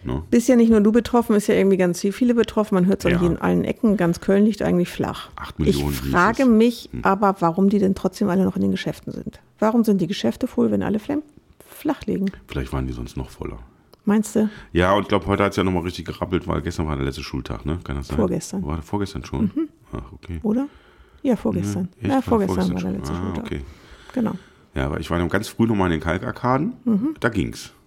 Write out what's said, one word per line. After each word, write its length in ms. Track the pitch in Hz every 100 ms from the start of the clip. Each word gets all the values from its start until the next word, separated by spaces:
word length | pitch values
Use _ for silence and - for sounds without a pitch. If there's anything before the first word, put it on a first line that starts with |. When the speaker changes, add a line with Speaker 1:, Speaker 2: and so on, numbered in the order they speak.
Speaker 1:
Ne? 180 | 62 65 -
Speaker 2:
Bist 180 | 240 233
ja 60 |
nicht 160 | 240 226
nur 100 | 220
du 120 | 208
betroffen, 420 | 226 233 240 226
ist 140 | 208 -
ja 80 | 196
irgendwie 200 | 190 190
ganz 240 | 180 170
viel, 120 | 202
viele 200 | 190 247
betroffen. 420 | 233 220 - 208 185
Man 100 | 180
hört's 180 | 196
auch 60 | 175
Speaker 1:
Ja. 80 | 175
Speaker 2:
hier 120 | 175
in 80 | -
allen 260 | 175 180
Ecken. 320 | - - 226 196
Ganz 240 | 175 170
Köln 240 | - 196
liegt 180 | 208 202
eigentlich 260 | - 180 175
flach. 420 | - 123 - -
Speaker 1:
Acht 240 | - - -
Millionen 320 | 76 71 71
Speaker 2:
Ich 80 | 67
Speaker 1:
hieß 80 | 67
Speaker 2:
frage 300 | 78 190 226
Speaker 1:
es. 40 | 262
Speaker 2:
mich 400 | 220 233 233 -
Speaker 1:
Hm. 80 | -
Speaker 2:
aber, 320 | 190 196 202 190
warum 280 | 170 170 196
die 100 | 202
denn 160 | 190 190
trotzdem 320 | 185 - 202
alle 160 | 185
noch 100 | 185
in 80 | 185
den 80 | 196
Geschäften 420 | 185 - - -
sind. 280 | - - - _ _
Warum 240 | 214 233
sind 180 | 220 196
die 60 | -
Geschäfte 400 | 202 226 - 254
voll, 240 | - 233
wenn 140 | 208
alle 160 | 190 214
flam-, 220 | - 294 - - _ _ -
flach 340 | - 302 285 -
liegen? 200 | 180 196 - -
Speaker 1:
Vielleicht 260 | - 67
waren 140 | 67 65
die 60 |
sonst 240 | 60 58 -
noch 120 | 65
voller. 280 | - - - - _ _ -
Speaker 2:
Meinst 320 | - 214 208 226
du? 120 | 214 - -
Speaker 1:
Ja, 220 | 82 90
und 80 | 101
ich 60 | 92
glaub, 180 | 101 92
heute 160 | 101
hat's 140 | 101 104
ja 80 |
nochmal 180 | 95 90
richtig 240 | 87 87 80
gerappelt, 400 | - 85 90 82
weil 160 | 78
gestern 240 | 78 87 78
war 80 | 69
der 80 |
letzte 180 | 67 67
Schultag, 420 | 67 67 - 57 71
ne? 120 | 85
Kann 120 | - 73
das 100 | 65
sein? 100 | -
Speaker 2:
Vorgestern. 480 | 196 175 - -
Speaker 1:
War 120 | 71 80
der 60 |
vorgestern 400 | 78 101 98 -
schon? 260 | - 67 202
Speaker 2:
Mhm. 140 | 269 311 _ -
Speaker 1:
Ach, 200 | 58 -
okay. 260 | - - 82
Speaker 2:
Oder? 240 | - 233 285 - - _ _ -
Ja, 120 | 277 226
vorgestern. 460 | 226 185 104 104
Speaker 1:
Ne? 60 | 185 -
Echt? 40 | -
Speaker 2:
Ja, 60 |
Speaker 1:
War 80 | 269
Speaker 2:
vorgestern 320 | - 226 185 92 185
Speaker 1:
vorgestern 40 | 180
Speaker 2:
war 60 |
der 60 | 180
Speaker 1:
schon? 80 | 196
Speaker 2:
letzte 140 | 69
Speaker 1:
Ah, 60 | 82 92
Speaker 2:
Schultag. 100 | 85
Speaker 1:
okay. 160 | - 73 67 - - - -
Speaker 2:
Genau. 180 | 262 220 185 - _ _ -
Speaker 1:
Ja, 100 | 67
aber 140 | 80
ich 100 | 82
war 80 | 85
dann 100 | 85
ganz 200 | 98 107
früh 180 | - 113
nochmal 220 | 104 90
in 100 | 80
den 40 |
Kalkarkaden. 720 | 78 90 123 - 123 131 190 254
Speaker 2:
Mhm. 300 | 240 202 269 311
Speaker 1:
Da 80 | -
ging's. 420 | 104 113 - - _